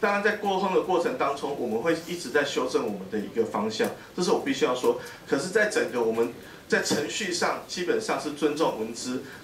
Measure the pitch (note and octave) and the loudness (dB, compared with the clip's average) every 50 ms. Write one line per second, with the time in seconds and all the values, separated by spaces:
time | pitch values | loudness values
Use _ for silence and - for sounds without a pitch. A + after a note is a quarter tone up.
0 | - G3+ G3+ G3+ G3+ G#3+ G#3 - - G3 F#3+ F#3 G3 F#3 E3+ D#3 - F#3+ F3+ E3+ | 0 2 2 4 4 2 2 2 0 0 2 2 2 4 4 2 4 4 2 2
1 | - D3 B2+ - - C#3 C#3+ - - C#3 C#3 B2+ B2 A2 G#2+ A#2 - E3 E3 D#3+ | 2 2 0 0 0 0 0 -2 -4 -4 -4 -2 -2 -2 -2 0 2 2 0 0
2 | - E3 F3 E3+ - B2 A2 D3 C#3 - - C#3+ B2+ B2+ - C#3+ B2 A2 G2+ F#2 | -2 -6 -8 -8 -6 0 2 2 2 2 0 -2 -2 2 0 0 0 0 -4 -6
3 | F#2+ - A2 G#2+ G2 - - A2+ G#2+ - - G#2+ G#2 A2 G#2+ - A#2 G#2+ - - | -8 -4 -4 -4 -4 -2 0 0 0 2 2 0 0 0 0 0 0 0 -2 -6
4 | - - - - F3+ - - - - C#3 C3+ - D3+ C#3 - - - A#2 B2 - | -14 -12 -4 -2 2 2 2 2 2 0 0 2 2 2 2 2 2 2 2 2
5 | - - - - - - - C#3 - - - A3 G#3 G#3 - D#3 A#2+ A2+ B2 A#2+ | -2 -10 -14 -12 -4 0 0 0 0 2 2 2 2 4 2 0 0 0 0 0
6 | A#2 A2+ A2+ A#2 A#2+ C3+ - - - - - - - - G#3+ G3+ - - - - | 2 2 2 2 0 0 -2 -10 -16 -18 -18 -14 -4 0 0 0 2 2 0 0
7 | - - - - G#3+ F3+ E3+ - D3 - - - - - - F#3 F3 E3 C3 - | 0 -2 -4 -4 -4 -2 -2 0 0 0 -2 -2 -6 -10 -6 -4 0 0 0 0
8 | - - D3 - - D3+ C#3 - D#3+ C#3+ D3 D3+ D#3 B2+ - A2 A2 A#2 A#2+ - | 2 0 -2 -2 -2 -6 -4 0 0 0 2 2 0 0 0 -2 -6 -6 -6 -8
9 | - B2 B2+ C3+ - - - - | -6 -6 -6 -6 -8 -10 -16 -12